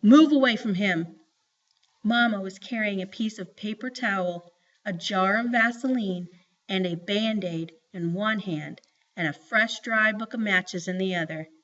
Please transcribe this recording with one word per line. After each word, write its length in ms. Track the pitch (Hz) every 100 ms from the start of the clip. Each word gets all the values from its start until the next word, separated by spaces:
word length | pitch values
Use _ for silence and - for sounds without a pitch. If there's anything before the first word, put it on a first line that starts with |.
move 300 | 208 277 311
away 240 | 294 262
from 180 | 226 226
him. 420 | 185 202 175 170 - _ _ _ _ _ _ _ _
Mama 380 | 214 233 240 208
was 160 | 190 190
carrying 440 | - 233 214 196
a 40 |
piece 320 | 185 - 220 214
of 180 | 180
paper 360 | - 214 220 254
towel, 600 | 254 233 196 180 175 - _ _ _
a 80 | -
jar 460 | 170 - 196 190 214
of 140 | 240
Vaseline, 760 | 233 226 233 269 254 202 180 175 - _ _ _
and 200 | 190 185
a 80 |
Band-Aid 760 | 170 170 202 220 214 180 165 165 - _
in 200 | 185 170
one 260 | 175 214 220
hand 420 | 190 156 147 - _ _ _
and 120 | - 165
a 60 |
fresh 480 | 147 - 220 220 -
dry 300 | - 220 214
book 220 | 208 220
of 60 | 240
matches 480 | 214 185 185 185 170
in 100 | 185
the 180 | 190
other. 320 | 180 160 160 160 _